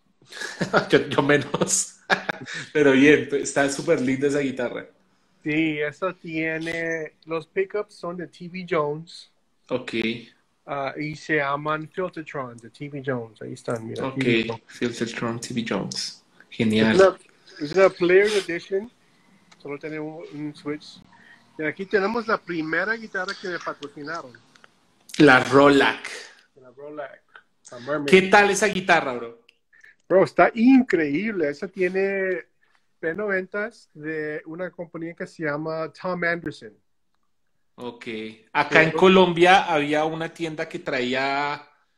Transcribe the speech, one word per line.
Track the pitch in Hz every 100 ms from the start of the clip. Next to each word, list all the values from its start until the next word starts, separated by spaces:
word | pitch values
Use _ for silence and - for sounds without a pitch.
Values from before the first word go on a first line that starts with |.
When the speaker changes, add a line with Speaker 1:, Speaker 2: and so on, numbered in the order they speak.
| _ _
Speaker 1:
<laughs> | _ - - - 185 202 -
Yo, | 143 -
yo | -
menos. | 139 147 - - - - - - -
<laughs> | - - - - - 143
Pero | 151 143
bien, | 131 143 147 -
está | 143 - 143 139
súper | - 165 147
linda | 127 131 143
esa | 143
guitarra. | 139 127 120 113 - _ _ _ _ _
Speaker 2:
Sí, | 151 151 160 147
esa | 147 143 185
tiene, | 180 175 160 160 160 165 165 165 165 156 _
los | 156 165 156
pickups | - 190 208 208
son | - 175 175
de | 160
T | - 175
V | 180 175
Jones. | 170 147 156 165 - - _ _ _ -
Speaker 1:
Ok. | 127 - 113 110 120 - _ _ _ -
Speaker 2:
Ah, | 143 135 143
y | 151 151
se | - 156
llaman | 139 143 151 156 156
Filtertron | - 180 - 156 147 127 117
de | 117
T | - 147
V | 143 131
Jones. | 127 113 107
Ahí | 123
están, | 123 - 117 113
mira, | 117 135
Speaker 1:
Ok, | 135
Speaker 2:
T |
V | 127 113 113
Jones. | 113 _
Speaker 1:
Filtertron | - 120 117 110 - 117 117
T | -
V | 117 110
Jones. | 101 101 - - - _ _ -
Genial. | - 113 107 220 180
Speaker 2:
Es |
una, | 190 - _ _ _ -
es | 147
una | 175 190
Player's | 180 175 185 208 208 180
Edition. | 170 - 196 233 _ _ _ _ _ _ _
Solo | 143 143
tiene | 156 156
un, | 151 156 -
un | 147 151
switch. | 147 147 151 - - _ _ - - _ -
Y |
aquí | 156 147 190
tenemos | 208 196 233 214
la | 208
primera | - 170 156 165 196
guitarra | 226 220 196 185 190
que | 190
me | 170
patrocinaron. | - 151 143 156 147 165 135 117 _ _ _ _ _ _ _ -
Speaker 1:
La | 147 127
Rolac. | 120 139 143 139 117 110 - - - - _ _
Speaker 2:
La | 127
Rolac. | 123 147 151 135 - _ - _ _ -
La | 123
Mermaid. | 123 151 143
Speaker 1:
¿Qué | 190
tal | 190 208 202
esa | 190 214
guitarra, | 185 185 165 143
bro? | 120 117 - _ _ _ _ - _ -
Speaker 2:
Bro, | 185
está | 165 - 175
increíble. | 226 240 262 254 165 147 147 220 196 147
Esa | 147 196
tiene | 196 180 190 196 196 190 175 - _ _ _ _ -
P | 165
noventas | 165 214 190 185 208 220 226 _
de | 156 151 156 151 151
una | - 160 180
compañía | - 165 165 165
que | 170 185
se | -
llama | 156 147 156 160 160
Tom | - 185 175
Anderson. | 170 170 165 - 110 _ _ _ _ _ _ _ _ _ _ -
Speaker 1:
Ok. | 123 120 120 110 110 110 _
Acá | 147 147 160
en | 160
Speaker 2:
Pero | 160
Speaker 1:
Colombia | 190 190 180 170 175 190 175
había | 156 147 151
una | 160 160 165
tienda | - 165 156 160
que | 170
traía | 165 139 123 131 139 139 143 147 - _ _